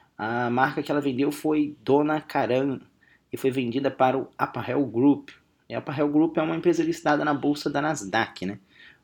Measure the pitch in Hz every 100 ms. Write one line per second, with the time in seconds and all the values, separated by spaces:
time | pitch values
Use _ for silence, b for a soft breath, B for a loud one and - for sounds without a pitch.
0 | b - 107 120 120 123 131 151 143 147
1 | 139 123 139 - 156 151 147 - - 139
2 | 151 156 - 143 113 127 139 123 - _
3 | b b _ - 135 127 120 123 135 131
4 | 131 131 - - 127 123 117 131 131 117
5 | 139 139 - - _ _ _ 117 - 139
6 | 147 147 165 165 160 165 175 165 160 165
7 | 151 147 151 139 143 147 - 143 151 151
8 | 98 110 113 - 92 101 B B B B